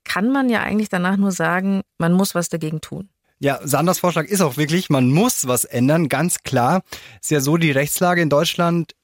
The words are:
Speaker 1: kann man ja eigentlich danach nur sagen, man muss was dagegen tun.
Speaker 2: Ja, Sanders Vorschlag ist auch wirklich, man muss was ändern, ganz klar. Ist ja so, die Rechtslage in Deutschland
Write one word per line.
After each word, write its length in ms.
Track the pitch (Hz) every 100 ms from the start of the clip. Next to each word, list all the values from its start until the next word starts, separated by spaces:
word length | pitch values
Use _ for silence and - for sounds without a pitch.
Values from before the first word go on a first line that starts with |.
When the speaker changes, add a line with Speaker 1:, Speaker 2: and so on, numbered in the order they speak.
Speaker 1:
kann 280 | - 185 214
man 180 | 269 254
ja 120 | 220
eigentlich 260 | - 208 214
danach 280 | 185 180 196
nur 140 | 196
sagen, 520 | 180 165 180 190 196 - -
man 140 | 165
muss 220 | 180 196
was 140 | 175 175
dagegen 320 | 165 160 156
tun. 280 | - 160 196 _ _ _
Speaker 2:
Ja, 220 | 139 131
Sanders 360 | 143 143 170 180
Vorschlag 260 | 180 170
ist 160 | 151 196
auch 160 | 165 123
wirklich, 340 | 151 170 185
man 200 | 143 127
muss 360 | 147 240 - 131
was 180 | 123
ändern, 440 | - 123 127 160 151
ganz 300 | 135 170 -
klar. 400 | - 127 123 180 - - - -
Ist 100 | -
ja 100 | 151
so, 180 | 131 165
die 140 | 165
Rechtslage 500 | 135 147 - 180 175
in 80 | 160
Deutschland 640 | 143 165 - 170 170 160 -